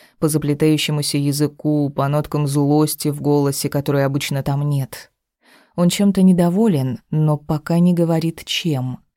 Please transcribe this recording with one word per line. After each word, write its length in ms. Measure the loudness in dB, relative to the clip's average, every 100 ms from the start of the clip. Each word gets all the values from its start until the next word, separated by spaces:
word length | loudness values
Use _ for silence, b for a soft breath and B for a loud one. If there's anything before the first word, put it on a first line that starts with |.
| b _
по 100 | -2
заплетающемуся 880 | 0 -2 0 2 2 0 -2 -2 -2
языку, 720 | -2 0 -2 -2 -2 0 0
по 180 | -2 0
ноткам 380 | 0 -2 -2 0
злости 640 | 0 2 2 2 0 -4
в 120 | -2
голосе, 480 | 0 2 2 -2 -4
которой 380 | -2 0 0 0
обычно 360 | -2 -4 -4
там 240 | -2 -2 -2
нет. 440 | -2 -4 -10 -20 _ _ _ b b b 0
Он 120 | 0
чем-то 340 | 2 0 4
недоволен, 800 | 4 6 2 2 2 2 -2 -6 -6
но 260 | -2 0 -2
пока 420 | -4 -6 -2 2
не 140 | 2
говорит, 500 | 2 0 0 -2 -6
чем. 560 | -8 -6 -4 -4 -4 -8 _